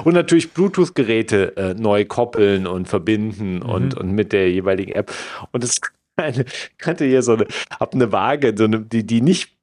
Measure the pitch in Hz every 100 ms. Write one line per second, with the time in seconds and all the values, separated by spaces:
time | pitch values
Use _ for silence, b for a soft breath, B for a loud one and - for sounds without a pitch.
0 | 160 175 170 170 160 - 196 185 175 -
1 | 113 113 113 104 92 - 95 95 110 104
2 | 104 - 120 113 101 98 92 92 90 101
3 | 85 107 110 98 101 90 - - 131 -
4 | 92 101 104 101 92 92 95 95 95 98
5 | 104 B B B B 123 120 - - _
6 | _ - 156 123 120 B B - - -
7 | 143 131 120 110 104 B B B - 135
8 | 117 98 110 147 131 104 110 110 110 113
9 | 107 117 135 190 - _